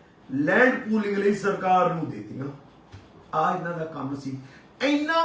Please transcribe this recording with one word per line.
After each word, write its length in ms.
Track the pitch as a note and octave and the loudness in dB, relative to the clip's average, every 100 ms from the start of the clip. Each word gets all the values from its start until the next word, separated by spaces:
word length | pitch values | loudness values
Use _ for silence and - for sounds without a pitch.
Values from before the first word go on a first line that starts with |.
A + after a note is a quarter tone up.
| - - - | -20 -20 -8
ਲੈਂਡ 500 | C3 E3 G#3+ B3+ - A3 | -2 2 4 4 2 0
ਪੂਲਿੰਗ 280 | G#3+ G3+ G3+ | 0 0 2
ਲਈ 160 | G3+ - | 2 2
ਸਰਕਾਰ 580 | G3+ F3 F#3 F#3 E3+ | 0 0 2 4 4
ਨੂੰ 160 | E3 B2+ | 0 -6
ਦੇ 80 | G#2+ | -8
ਦਿੱਤੀਆਂ। 280 | - B2 C#3+ - - - - - - - - D#3 | -10 -10 -10 -10 -20 -20 -20 -20 -20 -20 -6 -2
ਆ 160 | F3 F#3 | 0 -2
ਇਹਨਾਂ 220 | E3+ E3 | -4 -6
ਦਾ 80 | D#3+ | -8
ਕੰਮ 300 | C#3+ C3+ C#3 | -6 -6 -6
ਸੀ। 220 | C#3 C3 - - - - | -8 -10 -12 -20 -20 -2
ਇੰਨਾ 420 | C#4 D4 D4+ E4 | 0 2 2 2